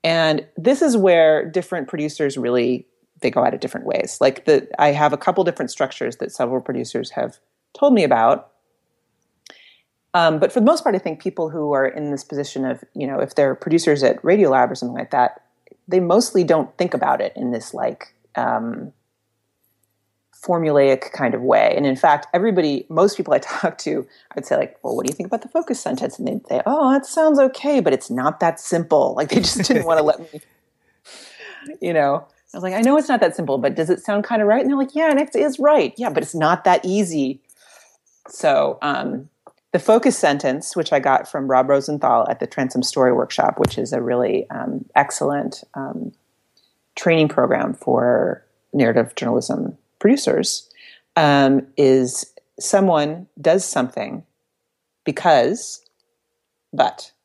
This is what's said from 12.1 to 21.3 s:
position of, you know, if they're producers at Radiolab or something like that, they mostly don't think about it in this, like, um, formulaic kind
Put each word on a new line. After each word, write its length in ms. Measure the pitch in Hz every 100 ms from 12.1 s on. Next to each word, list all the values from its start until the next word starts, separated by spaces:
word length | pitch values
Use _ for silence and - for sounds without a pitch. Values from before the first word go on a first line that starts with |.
| 139
position 400 | - 143 143 135
of, 180 | 131 127 -
you 120 | - 139
know, 140 | 135
if 160 | 135 -
they're 180 | 139
producers 480 | 131 - 165 165 147
at 200 | 131 -
Radiolab 500 | - 202 170 131 123
or 40 | -
something 200 | 123 123
like 160 | -
that, 300 | 135 123 - _ _ _ _ -
they 100 | 180
mostly 460 | 175 190 240 196 165
don't 300 | 165 131 -
think 160 | 175
about 260 | 139 135 131
it 140 | - -
in 160 | 123
this, 220 | 117 -
like, 400 | - 123 - - _ _ -
um, 580 | 120 117 117 - 151 _ _ _ _ _ _ _ _ _ _ _ _ _ _ _ -
formulaic 680 | 175 160 143 139 135 -
kind 220 | - 135